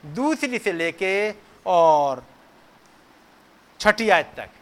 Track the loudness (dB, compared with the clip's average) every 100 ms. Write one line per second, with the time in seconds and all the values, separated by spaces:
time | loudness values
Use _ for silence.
0 | -14 -6 -4 -2 -4 -4 -4 -2 -4 -4
1 | -4 -2 -4 -6 _ _ 0 4 4 4
2 | 2 -4 -12 _ _ _ _ _ _ _
3 | _ _ _ _ _ _ _ _ 0 0
4 | 2 2 0 -12 -18 _